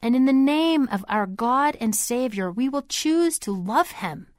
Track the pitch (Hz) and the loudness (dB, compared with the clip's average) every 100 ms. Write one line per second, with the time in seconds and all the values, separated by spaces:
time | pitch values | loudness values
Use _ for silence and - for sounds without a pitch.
0 | 233 254 262 269 269 302 330 320 269 190 | 2 2 4 4 4 4 2 2 0 -2
1 | 190 214 196 190 233 254 294 294 226 208 | -2 -4 -2 -2 0 2 2 0 -2 -2
2 | - 240 254 202 185 180 262 277 277 - | -2 -2 -2 -2 -4 -2 -2 -2 -6 -4
3 | 302 320 339 320 - 196 180 240 349 - | 0 2 2 0 -6 -6 -2 0 0 -4
4 | 190 147 - | -10 -10 -16